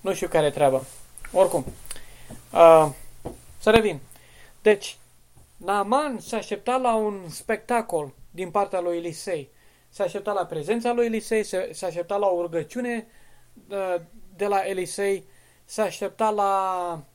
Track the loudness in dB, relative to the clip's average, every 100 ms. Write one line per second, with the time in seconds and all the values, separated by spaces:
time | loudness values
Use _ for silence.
0 | -4 -4 0 2 2 4 4 4 -4 -18
1 | -20 -18 -4 4 4 2 -4 -12 -12 -12
2 | -12 -18 -18 -18 -4 8 10 10 8 0
3 | -16 -14 -14 -14 -20 -2 4 4 4 -4
4 | -12 -20 -20 -20 -20 0 2 4 0 -14
5 | -20 -20 -20 -20 -20 -14 -2 0 2 0
6 | 0 -6 -8 -8 -6 -8 -2 0 2 0
7 | 0 -4 -12 -16 -6 -6 -2 -2 0 -4
8 | -6 -12 -20 -10 -4 -2 0 -2 -2 -2
9 | -6 -10 -6 -6 -8 _ -20 _ _ -6
10 | -4 -4 -4 -4 -4 -6 -2 -2 0 0
11 | 0 0 -2 -2 0 -4 -4 -6 -8 -6
12 | -4 0 2 2 0 -4 -6 -6 -4 -6
13 | -8 -20 -20 -20 -20 -20 -10 -6 -2 -4
14 | -6 -20 -20 -4 0 0 0 -4 -6 -2
15 | -2 -2 -6 -20 _ _ _ -4 -4 -2
16 | -8 0 0 2 2 2 0 -2 -4 -6
17 | -12